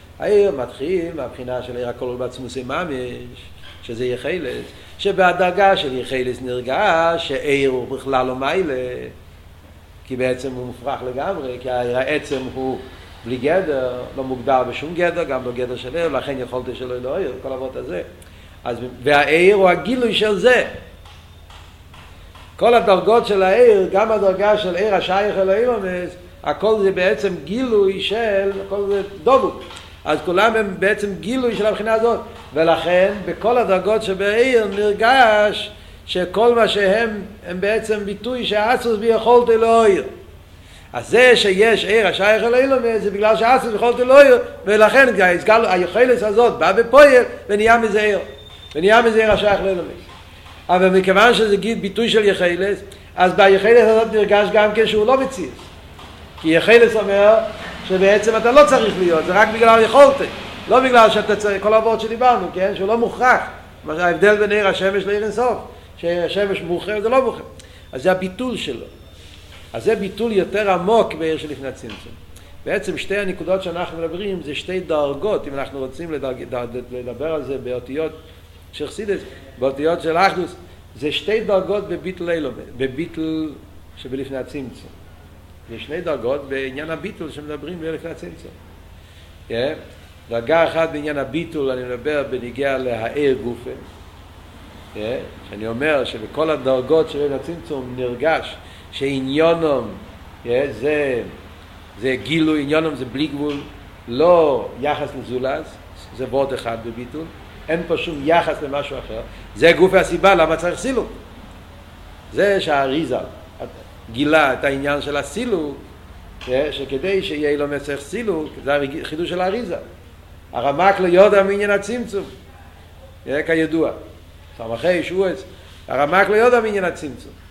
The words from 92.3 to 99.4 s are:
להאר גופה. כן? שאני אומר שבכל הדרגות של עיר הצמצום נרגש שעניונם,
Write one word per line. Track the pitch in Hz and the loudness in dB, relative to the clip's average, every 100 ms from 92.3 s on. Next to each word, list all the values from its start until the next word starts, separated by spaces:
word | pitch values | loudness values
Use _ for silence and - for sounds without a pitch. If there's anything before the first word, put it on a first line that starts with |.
| 123 120 120 139 131 | -6 -8 -6 -4 -2
להאר | 127 113 113 147 139 127 | -4 -4 -4 0 0 0
גופה. | 117 117 127 127 - - - - - - - - - - - | -4 -8 -12 -14 -16 -20 -20 -20 -20 -20 -20 -20 -20 -20 -18
כן? | 107 107 135 - - - | -10 -8 -8 -10 -18 -16
שאני | 101 110 | -12 -8
אומר | 117 151 143 120 | -4 0 0 -2
שבכל | 117 107 143 160 | -8 -10 -4 -2
הדרגות | 147 131 131 127 160 156 | -2 0 -2 2 2 2
של | 143 | -2
עיר | 147 | -4
הצמצום | 135 - 170 - 143 123 127 | -4 -8 -12 -10 -10 -10 -8
נרגש | 123 120 151 147 - - - - - | -8 -2 -2 -2 -4 -14 -20 -20 -18
שעניונם, | - 139 135 131 143 | -6 -4 -4 -2 2